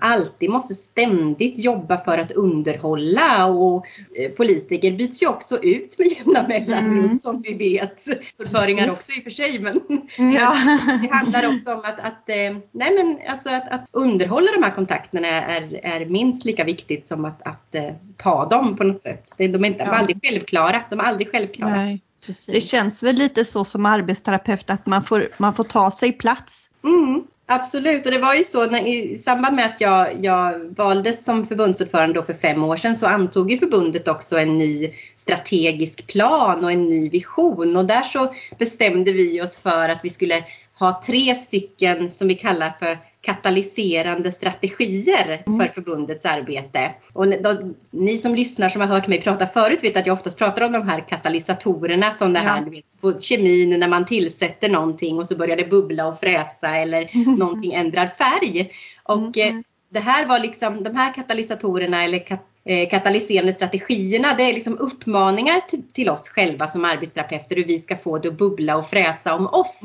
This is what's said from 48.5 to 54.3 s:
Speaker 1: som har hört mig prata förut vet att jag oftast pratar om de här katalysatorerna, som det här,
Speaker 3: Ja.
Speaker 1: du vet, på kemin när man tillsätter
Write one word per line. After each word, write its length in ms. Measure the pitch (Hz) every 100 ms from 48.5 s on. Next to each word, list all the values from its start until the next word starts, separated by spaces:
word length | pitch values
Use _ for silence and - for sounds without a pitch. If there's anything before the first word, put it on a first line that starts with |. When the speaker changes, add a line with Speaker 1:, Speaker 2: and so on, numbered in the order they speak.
| - 185
Speaker 1:
som 120 | 202
har 80 | 202
hört 180 | 196 196
mig 120 | 175
prata 260 | 214 170 185
förut 380 | 233 220 330
vet 120 | 220 190
att 100 | 185
jag 80 |
oftast 240 | 185 180 170
pratar 240 | 208 196
om 100 | 233
de 160 | 233 196
här 120 | 160 -
katalysatorerna, 1040 | 165 160 165 160 170 208 165 170 175 214
som 220 | 214 196
det 60 | 175
här, 200 | 156 151
Speaker 3:
Ja. 60 |
Speaker 1:
du 60 | 151
vet, 140 | 156 - _
på 200 | 196 190
kemin 600 | - 240 190 180 175 175
när 80 | 175
man 160 | 175 185
tillsätter 640 | 226 165